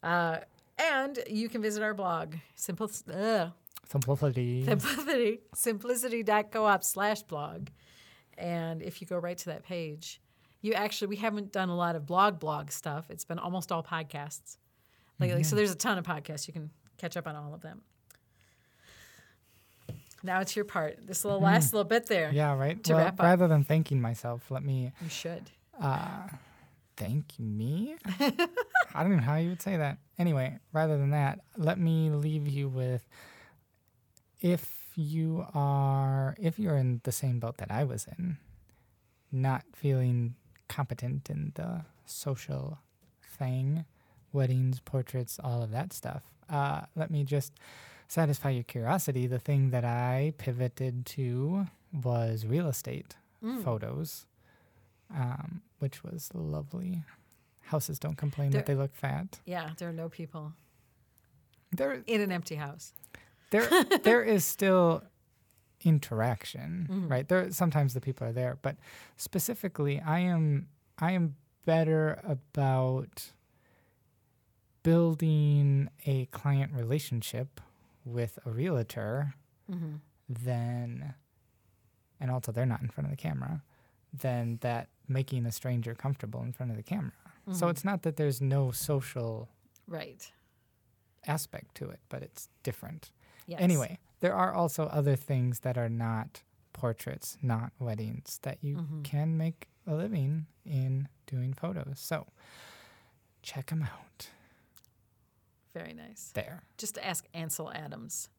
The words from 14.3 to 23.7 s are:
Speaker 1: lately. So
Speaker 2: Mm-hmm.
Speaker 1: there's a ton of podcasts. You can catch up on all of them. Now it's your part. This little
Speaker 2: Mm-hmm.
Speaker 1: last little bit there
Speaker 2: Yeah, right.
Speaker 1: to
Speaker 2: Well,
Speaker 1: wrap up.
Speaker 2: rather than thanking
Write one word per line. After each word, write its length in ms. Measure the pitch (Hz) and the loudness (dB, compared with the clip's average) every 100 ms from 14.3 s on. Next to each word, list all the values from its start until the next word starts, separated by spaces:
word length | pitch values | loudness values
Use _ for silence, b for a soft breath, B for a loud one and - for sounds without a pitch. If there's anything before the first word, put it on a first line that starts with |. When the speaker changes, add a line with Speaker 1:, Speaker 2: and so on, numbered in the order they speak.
| - - - _ b b b b b | -12 -16 -20 _ b b b b b
Speaker 1:
lately. 240 | 175 139 | 2 4
So 60 | 156 | 4
Speaker 2:
Mm-hmm. 60 | 208 | 4
Speaker 1:
there's 140 | 208 | 4
a 40 | 175 | 2
ton 220 | 240 190 | 0 0
of 80 | 170 | -2
podcasts. 420 | 156 143 151 - | -6 -6 -8 -8
You 60 | |
can 160 | 165 156 _ - _ | -8 -10 _ -20 _
catch 200 | 170 175 | -8 -6
up 100 | 160 | -6
on 80 | 151 | -8
all 180 | 147 160 | -10 -12
of 60 | |
them. 200 | 160 - _ _ _ - B B B B B B B B B B B B B B B B B - - - | -16 -18 _ _ _ -20 B B B B B B B B B B B B B B B B B -16 -16 -10
Now 200 | 185 185 | -2 0
it's 140 | 175 - | 0 -2
your 100 | 208 | -2
part. 340 | 185 156 - - | -2 -2 -6 -8
This 160 | 180 | -4
little 160 | 208 202 | 0 4
Speaker 2:
Mm-hmm. 60 | 196 | 8
Speaker 1:
last 280 | 208 147 | 8 6
little 140 | 214 180 | 4 4
bit 200 | 233 233 | 2 4
there 220 | 202 156 | 2 4
Speaker 2:
Yeah, 200 | 147 151 135 | 4 4 2
right. 260 | 139 185 | 0 0
Speaker 1:
to 100 | 170 | 4
Speaker 2:
Well, 100 | 160 165 | 6 6
Speaker 1:
wrap 140 | 185 | 6
up. 40 | |
Speaker 2:
rather 240 | 170 180 180 | 8 8 8
than 160 | 156 | 6
thanking 380 | 139 | 6